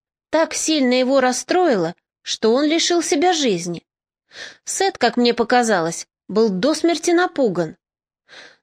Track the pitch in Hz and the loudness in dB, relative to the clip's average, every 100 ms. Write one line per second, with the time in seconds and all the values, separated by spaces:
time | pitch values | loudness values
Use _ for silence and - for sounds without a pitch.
0 | _ _ _ 311 320 - - 311 254 254 | _ _ _ -2 0 -2 -2 0 2 2
1 | 254 269 254 247 - 349 254 208 165 - | 2 2 2 0 -2 0 2 2 -2 -6
2 | _ _ - - 220 247 294 330 - 349 | _ _ -12 -2 0 2 2 0 0 0
3 | 311 330 359 330 262 180 175 165 - _ | 0 0 2 2 0 -2 -4 -10 -14 _
4 | _ _ _ - - - - - 392 - | _ _ _ -20 -20 -16 -10 -4 -2 0
5 | 233 - 240 233 214 247 233 190 165 - | 0 2 0 0 2 2 2 0 -2 -6
6 | - _ - 190 226 185 254 302 330 339 | -12 _ -6 0 0 0 -2 0 0 0
7 | 349 349 359 349 240 175 160 - _ _ | 0 0 0 0 0 0 -4 -8 _ _
8 | _ _ _ - - _ | _ _ _ -20 -20 _